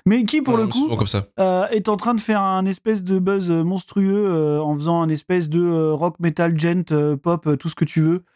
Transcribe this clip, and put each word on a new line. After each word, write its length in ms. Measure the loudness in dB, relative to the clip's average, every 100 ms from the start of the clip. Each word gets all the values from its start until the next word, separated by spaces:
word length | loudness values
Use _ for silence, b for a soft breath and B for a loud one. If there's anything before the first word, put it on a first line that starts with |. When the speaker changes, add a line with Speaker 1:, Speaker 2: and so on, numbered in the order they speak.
| 0
Speaker 1:
mais 200 | 2 2
qui, 160 | 0
pour 140 | 0 0
Speaker 2:
Ouais, 40 |
Speaker 1:
le 60 | 0
Speaker 2:
on 20 |
est 40 |
Speaker 1:
coup, 40 | 0
Speaker 2:
souvent 180 | 0 0
comme 100 | 0
ça. 200 | -2 -4 -2
Speaker 1:
euh, 260 | 0 0 0
est 180 | -2 0
en 80 | -2
train 180 | 0
de 60 | -2
faire 220 | 0 -2
un 240 | 0 0 -2
espèce 400 | -2 -2 -2 0
de 140 | 0
buzz, 300 | 0 0 0
euh, 140 | 0
monstrueux, 640 | 0 -2 -4 0 2 2 0
euh, 320 | 0 0 0
en 120 | 0 -2
faisant 260 | 0 0
un 60 | 0
espèce 400 | -2 0 -2 0
de, 140 | 0
euh, 320 | 2 2 0
rock, 220 | 0 -2 -2
metal, 400 | -2 0 0 0
gent, 320 | 0 0 0
euh, 240 | 0 0 0
pop, 320 | 0 -2 0
euh, 80 | -2
tout 140 | -2
ce 60 | -4
que 100 | -2
tu 160 | 2
veux, 220 | 2 0 -4